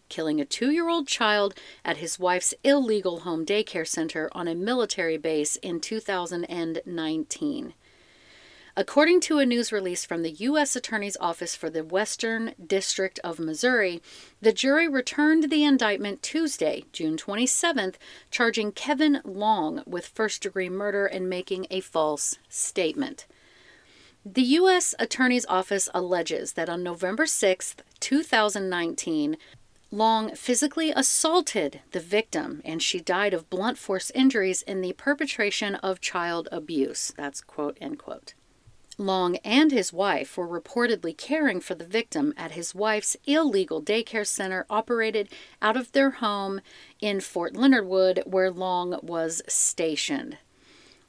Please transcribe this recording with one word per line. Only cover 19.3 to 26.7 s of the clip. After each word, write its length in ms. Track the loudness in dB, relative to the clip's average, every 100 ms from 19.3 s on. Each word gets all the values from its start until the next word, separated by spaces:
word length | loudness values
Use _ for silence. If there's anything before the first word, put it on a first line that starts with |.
| 0 2 2 2 -4 -6
with 220 | -8 -6
first-degree 640 | -2 -2 -2 -4 -2 -4
murder 360 | -2 -2 0 0
and 240 | 0 -4
making 380 | -4 -4 -6 -4
a 120 | -6
false 560 | -4 0 0 0 -4 -6 _
statement. 760 | -6 -4 0 0 0 -4 -8 -20 _ _ _ -20 -20 _ -20 -20 _ -4
The 140 | 2
U 260 | 4 6 6
S 280 | 6 2 -2
Attorney's 480 | -2 2 2 2 2
Office 420 | 0 0 0 0
alleges 600 | -2 0 0 0 -4 -4
that 140 | -4
on 140 | -4